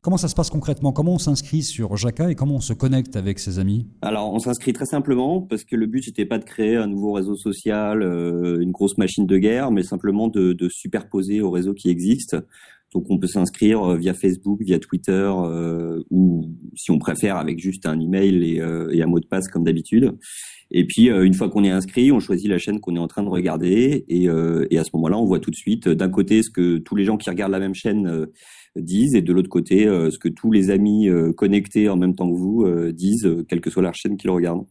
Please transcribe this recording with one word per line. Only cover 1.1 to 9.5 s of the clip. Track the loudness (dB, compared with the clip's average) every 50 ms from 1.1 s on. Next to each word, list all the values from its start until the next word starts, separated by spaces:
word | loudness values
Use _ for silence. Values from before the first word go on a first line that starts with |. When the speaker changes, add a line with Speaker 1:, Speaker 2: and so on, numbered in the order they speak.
| 0
Speaker 1:
on | 0
s'inscrit | 0 0 -2 -2 -2 -4 -4 -4
sur | -4 -4 -6 -6 -6 -4 -4
Jacka | -4 -4 -4 -2 -2 -2 -2
et | -2
comment | -2 -2 -2 -2
on | -2
se | -4 -4 -4
connecte | -2 0 0 0 0 -2 -2 -6
avec | -4 -4 -4 -4
ses | -4 -6 -6 -4 -2
amis ? | 0 0 0 -2 -4 -6 -10 _
Speaker 2:
Alors, | -6 -4 -4 -2 -4 -2 -4
on | -4
s'inscrit | -2 -2 -4 -2 -2 -4
très | -4 -4 -4
simplement | -4 -4 -2 0 0 0 0 0 0 -2 -2
parce | -4 -4 -8 -8 -6
que | _ -2
le | -2 -2
but, | 0 -2 -4 -6
c'était | -6 -6 -6 -4
pas | -2 -4 -6
de | -6
créer | -8 -6 -2 0 2 2
un | 2 0
nouveau | -2 -2 -2 -2 -2
réseau | -2 -2 -2 -4 -6
social, | -4 -4 -6 -6 -4 -4 -2 -2 -2 -2 -2 0 0
euh, | 0 0 -2 -2 -2 -2 -2 -2 0 0 0 0
une | 0 -2
grosse | 0 0 0 0 2
machine | 0 0 0 0 -2 2
de | 2 4
guerre, | 4 4 2